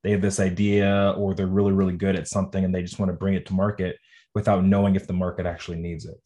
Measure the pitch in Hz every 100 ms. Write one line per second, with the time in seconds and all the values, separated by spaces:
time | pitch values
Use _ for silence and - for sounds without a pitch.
0 | 101 104 98 95 95 90 104 101 98 98
1 | 98 95 98 92 92 95 101 98 95 87
2 | 98 95 78 101 95 98 92 92 87 -
3 | 98 85 98 95 - 95 101 101 90 -
4 | _ - _ 104 107 101 95 101 101 95
5 | - 90 90 87 87 82 - 85 85 82
6 | 80 80